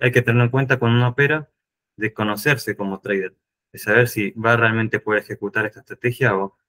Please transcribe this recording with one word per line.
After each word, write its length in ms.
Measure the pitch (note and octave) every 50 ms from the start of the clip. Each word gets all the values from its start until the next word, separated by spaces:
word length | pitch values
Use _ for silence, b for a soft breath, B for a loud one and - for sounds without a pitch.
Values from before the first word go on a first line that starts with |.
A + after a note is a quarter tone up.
hay 120 | - B2+ B2
que 100 | B2+ A#2+
tenerlo 220 | - A#2 B2 A#2+
en 60 | A#2+
cuenta 280 | B2 C3+ C3+ B2+ C3+ B2+
cuando 200 | A#2 A#2 A#2 A#2+
uno 100 | B2 B2
opera, 400 | A#2+ - C#3+ C#3+ D3+ D#3 D3 _ _ _ _ _ _ _ _ _ _
de 160 | - G#2+ G#2 -
conocerse 640 | - G#2+ G#2+ G#2 G2+ - D3 C#3+ B2 - A2 G2+
como 240 | - G2+ G2 G2 -
trader, 340 | - G2 G2+ G2 F#2 F#2 _ _ _ _ _ _ _ _ -
de 60 | F#2+
saber 300 | - G#2+ G#2+ A#2 B2 A#2
si 240 | - A2+ G#2 G2 -
va 220 | A2+ A2 A#2 A#2
a 20 |
realmente 420 | A2+ A#2 A2 A2 A2+ A2 A2 - G#2
poder 240 | - G#2+ G#2+ G#2 -
ejecutar 440 | - G#2 - G#2 G2+ - A2 G#2+
esta 140 | G#2+ - -
estrategia 560 | - - G2+ - - B2 A#2+ - C3 A#2 G2+
o 200 | F#2+ G2 G2 _ _ _